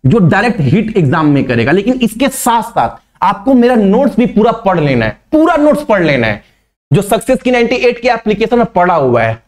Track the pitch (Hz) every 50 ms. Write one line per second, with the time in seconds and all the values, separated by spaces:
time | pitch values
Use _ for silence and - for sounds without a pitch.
0 | - 131 165 233 190 151 - 196 208 247 - - 151 123 135 214 226 - - 202
1 | 165 127 135 165 156 147 143 139 127 - 196 233 226 - 156 190 196 226 254 254
2 | 240 226 - 226 269 262 269 - - 247 233 233 214 226 - 160 123 113 - -
3 | _ _ _ _ - 185 202 - - 262 277 247 233 247 254 226 208 190 196 240
4 | 277 254 - - 247 220 - 202 185 180 220 - - 196 185 165 151 143 135 120
5 | 113 110 104 _ _ _ - 311 320 349 349 302 294 302 285 285 302 - 220 196
6 | 170 156 143 127 117 110 104 104 _ _ _ _ _ _ _ _ _ _ 139 180
7 | 196 196 233 220 - - 262 254 - 240 247 240 240 233 254 226 - 240 240 -
8 | - 254 233 226 - 208 214 202 226 214 240 247 233 - - 180 175 180 180 160
9 | 139 131 120 117 113 113 113 - _